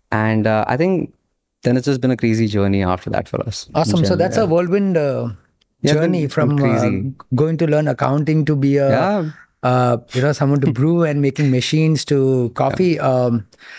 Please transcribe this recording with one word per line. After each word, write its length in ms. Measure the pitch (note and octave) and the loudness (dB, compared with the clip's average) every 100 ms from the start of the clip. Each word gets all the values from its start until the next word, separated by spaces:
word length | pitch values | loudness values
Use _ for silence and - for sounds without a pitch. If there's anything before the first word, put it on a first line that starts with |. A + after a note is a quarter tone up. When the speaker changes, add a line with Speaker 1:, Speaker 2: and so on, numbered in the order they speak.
| - | -6
Speaker 1:
And, 360 | G#2+ A2 A2 G#2+ | -2 0 0 0
uh, 180 | G#2+ - | 0 0
I 80 | B2+ | 0
think 380 | F3+ F#3 - _ _ _ _ _ | 0 -2 -4 _ _ _ _ _
then 140 | B2 B2+ | -2 0
it's 100 | C3+ | 0
just 140 | C3 | 0
been 100 | B2+ | 0
a 60 | A#2+ | 0
crazy 320 | A#2 A2 A2 | 0 0 0
journey 340 | G#2 G2 G2 | 0 0 2
after 260 | F#2 F#2 - | 0 -2 -4
that 180 | - - | -4 -4
for 120 | - - | -4 -6
us 220 | - - | -8 -6
in 80 | D3+ | -2
Speaker 2:
Awesome. 220 | D#3 F3 | 0 2
So 40 | |
Speaker 1:
general, 160 | D#3 E3+ | 2 2
Speaker 2:
that's 180 | F#3 - | 0 0
a 40 | |
Speaker 1:
yeah. 60 | G3+ | 0
Speaker 2:
whirlwind, 500 | E3+ F3+ G3+ G3 E3+ | 0 0 0 0 0
uh, 320 | C#3+ A#2+ A#2+ | -2 -2 -6
Speaker 1:
Yeah, 20 | G2 _ _ _ _ | -10 _ _ _ _
it's 100 | C#3 | 0
been, 100 | D3+ | 2
Speaker 2:
journey 200 | E3+ F3+ | 0 0
Speaker 1:
it's 100 | C#3+ | -2
been 140 | - C#3+ | -2 0
Speaker 2:
from, 100 | C#3+ | 0
uh, 20 | C3+ A#2 | 0 0
Speaker 1:
crazy. 340 | B2 G2 C3+ - - B2+ | 0 -2 -6 -10 -4 -2
Speaker 2:
going 200 | D#3 D#3+ | 0 0
to 80 | D#3+ | 0
learn 180 | D3+ D3 | 0 0
accounting 580 | B2+ C3 C#3+ D3+ D#3 D3 | -2 0 0 0 0 0
to 100 | D3 | 0
be 200 | C#3 C#3 | 2 2
a, 100 | C#3 | 2
Speaker 1:
Yeah. 400 | C3 F3+ G#3 D#3 - - _ | 2 0 -2 -4 -10 -20 _
Speaker 2:
uh, 360 | B2+ B2+ B2 A#2+ - | 0 2 2 0 -4
you 100 | B2+ | -2
know, 100 | C#3+ | -2
someone 280 | D3 C#3 C#3+ | 0 0 2
to 100 | C#3 | 0
Speaker 1:
<laughs> 60 | A#2+ | 0
Speaker 2:
brew 240 | D3+ E3+ | 0 2
and 180 | D#3+ C#3+ | 0 0
making 300 | C#3 C3+ C#3+ | 0 0 0
machines 520 | B2+ - D#3 D#3+ D3+ - | 0 0 0 2 0 0
to 440 | C#3+ C3+ C3 A#2+ B2 | 0 2 0 -2 -2
coffee. 380 | C3 - F3+ E3 | -2 0 0 0
Speaker 1:
Yeah. 120 | C#3 | 0
Speaker 2:
Um, 380 | B2+ B2 A#2+ - _ - | 0 0 -2 -4 _ -20